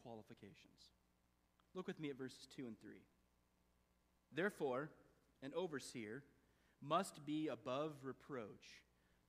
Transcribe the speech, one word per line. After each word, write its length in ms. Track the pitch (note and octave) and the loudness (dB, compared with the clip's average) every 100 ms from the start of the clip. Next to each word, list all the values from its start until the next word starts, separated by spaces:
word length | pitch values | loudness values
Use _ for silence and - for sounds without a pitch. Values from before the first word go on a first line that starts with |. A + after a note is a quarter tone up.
qualifications. 880 | B2+ A2+ G#2+ A#2+ G2+ D#2+ - - - _ _ _ _ _ _ _ - | -6 -8 -8 -12 -12 -14 -18 -20 -20 _ _ _ _ _ _ _ -8
Look 120 | F#3 F#3 | -4 -2
with 140 | F3+ | 0
me 100 | D3+ | 0
at 60 | C3 | 0
verses 300 | C3 - - | -2 -4 -10
two 200 | - B2+ | -4 -4
and 120 | A2 | -4
three. 260 | G#2+ G#2 - - _ _ _ _ _ _ _ _ _ _ - | -8 -12 -16 -20 _ _ _ _ _ _ _ _ _ _ -6
"Therefore, 580 | C3 G3 - D3+ B2 D3+ - - - - - | 2 2 4 4 4 2 -4 -20 -20 -20 -10
an 100 | C3+ | -4
overseer 720 | D#3+ F#3 C#3+ - B2+ G#2 B2 - - - - - - | 0 0 0 -2 -4 -4 -4 -8 -18 -20 -20 -20 -8
must 440 | C#3 E3 G3 - | 6 6 6 0
be 240 | C#3+ D#3 D#3 | 2 4 4
above 560 | - C3 C3 D#3 C#3 | 2 2 2 2 0
reproach, 800 | C3 B2 - C3+ G2+ G#2+ - - - _ - - | -4 -6 -4 -4 -4 -6 -14 -16 -20 _ -20 -20